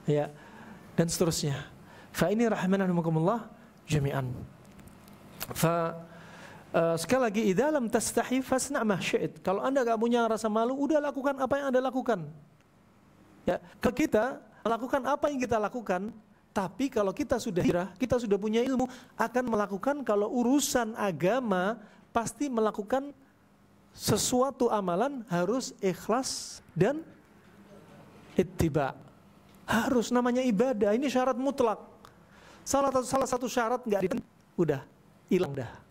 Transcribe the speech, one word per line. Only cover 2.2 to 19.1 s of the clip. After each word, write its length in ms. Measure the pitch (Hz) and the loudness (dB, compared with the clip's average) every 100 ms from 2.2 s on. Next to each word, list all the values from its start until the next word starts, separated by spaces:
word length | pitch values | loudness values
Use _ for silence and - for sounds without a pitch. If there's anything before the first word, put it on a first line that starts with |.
| 170 | 0
ini 160 | 214 | 2
rahimana 400 | 233 202 180 196 | 2 2 0 2
rahimakumullah 640 | 190 175 165 160 165 233 226 - - - - | 2 0 0 0 2 0 -6 -18 -20 -20 -2
jami'an. 400 | 156 139 139 127 127 - - - - - - - - - - - - | -2 0 -2 -6 -8 -12 -18 -20 -20 -20 -20 -20 -20 -20 -14 -10 0
Fa, 400 | 165 170 165 170 - - - - - - - - | 2 2 -2 -4 -14 -18 -20 -20 -20 -20 -2 2
eh, 200 | 165 165 | 2 2
sekali 220 | 160 254 | 2 2
lagi, 180 | 247 202 214 | 2 2 2
"Idza 240 | 185 277 | 2 2
lam 160 | 302 226 | 2 0
tastahi 560 | 226 - - 220 254 | -2 0 -2 0 -2
fasna 400 | 262 262 - 277 | 0 -2 0 -2
ma 160 | 220 180 | 0 0
syi'it." 400 | - 226 165 - | 0 -2 -2 -4
Kalau 240 | - 190 | -2 0
Anda 240 | 254 269 233 | 0 0 2
nggak 120 | 226 | 2
punya 280 | 233 240 233 | 2 2 2
rasa 240 | 220 220 | 0 0
malu, 240 | 214 233 269 | 0 0 0
udah 240 | 277 311 | 2 2
lakukan 400 | 294 277 262 269 | 2 -2 -2 0
apa 140 | 262 277 | 0 0
yang 160 | 277 | 2
Anda 80 | 254 | 2
lakukan. 480 | 262 254 247 214 147 156 - _ _ _ _ _ - - - - - | 2 -2 0 -2 -2 -14 -20 _ _ _ _ _ -20 -20 -20 -6 -4
Ya, 160 | 175 - - | -4 -6 -2
ke 100 | 254 247 | -2 2
kita 480 | 311 214 240 277 - - 208 | 2 2 2 -4 -16 -6 -2
lakukan 400 | 226 247 285 247 | -2 0 -2 0
apa 240 | 285 302 | 0 0
yang 80 | 285 | -2
kita 160 | 247 226 | 0 0
lakukan, 560 | 208 247 208 185 208 - - - _ | 0 -4 -2 -2 -2 -10 -20 -20 _
tapi 400 | - 185 - 269 | -4 -4 -2 -2
kalau 240 | 233 202 190 | 0 0 -2
kita 240 | 294 - | -2 -2
sudah 240 | - 175 | 0 0
hijrah, 240 | 143 175 185 - | 2 2 -2 -4
kita 240 | 247 254 | 0 0
sudah 160 | 233 196 | 2 0
punya 240 | 214 220 | 2 0
ilmu, 320 | 247 262 254 - - | 2 0 -2 -4 -20